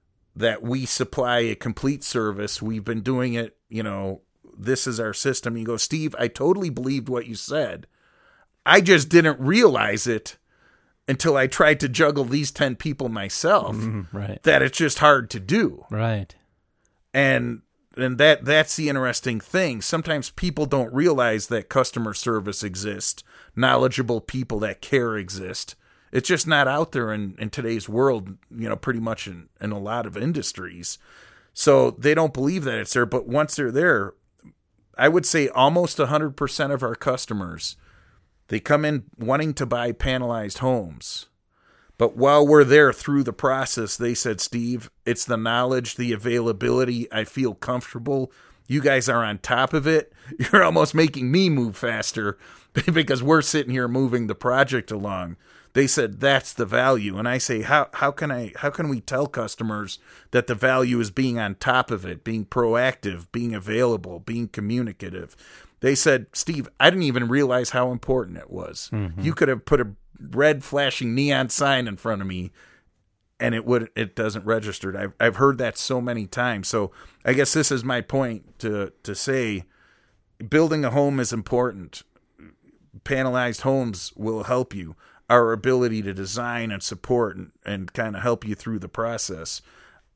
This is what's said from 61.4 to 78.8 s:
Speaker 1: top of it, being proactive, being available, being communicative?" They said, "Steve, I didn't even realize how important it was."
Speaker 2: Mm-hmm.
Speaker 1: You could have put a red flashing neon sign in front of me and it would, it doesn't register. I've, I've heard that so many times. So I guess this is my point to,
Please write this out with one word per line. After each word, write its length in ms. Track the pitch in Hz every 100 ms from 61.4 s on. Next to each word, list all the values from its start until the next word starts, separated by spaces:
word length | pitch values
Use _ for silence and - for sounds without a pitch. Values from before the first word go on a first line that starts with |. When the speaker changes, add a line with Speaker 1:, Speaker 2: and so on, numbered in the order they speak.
| 104 98
Speaker 1:
top 360 | 131 127 -
of 140 | 107 92
it, 180 | 82
being 220 | - 113 101
proactive, 800 | 127 117 117 127 - 101 85 85
being 220 | 120 120
available, 640 | 107 98 110 123 107 90 85
being 280 | 95 117 117
communicative?" 880 | - 104 123 117 90 92 90 - - - - - -
They 120 | 131
said, 320 | 139 156 131 107
"Steve, 340 | - - 165 - _
I 100 | 151
didn't 140 | 185
even 240 | 151 123 120
realize 400 | 135 135 127 123
how 220 | 127 127
important 480 | 123 - 131 92 87
it 100 | -
was." 400 | 90 - - -
Speaker 2:
Mm-hmm. 300 | 110 95 82
Speaker 1:
You 120 | 147 -
could 120 | 147
have 160 | 127
put 160 | - 143
a 120 | 110 98 - - 135
red 340 | 120 151 143
flashing 500 | - 143 139 - 123
neon 360 | 123 143 135 131
sign 360 | - 139 131 117
in 120 | 98
front 240 | 117 104
of 60 | 98
me 220 | 92 92 _ - _ _ _ _ _ _ -
and 120 | 120
it 120 | 113 117
would, 240 | 123 113
it 220 | - 107 -
doesn't 300 | 110 107 101
register. 520 | 113 104 - 95 95
I've, 140 | 98 -
I've 160 | 117 104
heard 220 | 139 127
that 200 | 120 -
so 220 | - 127
many 280 | 123 117 98
times. 420 | - 123 107 90
So 220 | 113 101 - - _ -
I 80 |
guess 180 | 131 135
this 200 | 160 143
is 100 | 131
my 160 | 123 123
point 580 | - 135 127 110 - -
to, 340 | 113 104